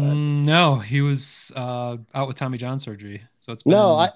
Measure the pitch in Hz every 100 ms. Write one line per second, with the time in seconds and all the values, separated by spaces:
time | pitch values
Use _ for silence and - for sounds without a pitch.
0 | 143 147 147 147 147 165 165 127 104 143
1 | 143 139 - - - 131 123 123 123 120
2 | 113 135 135 127 135 120 123 135 120 101
3 | 104 101 - _ - 113 139 196 196 156
4 | 180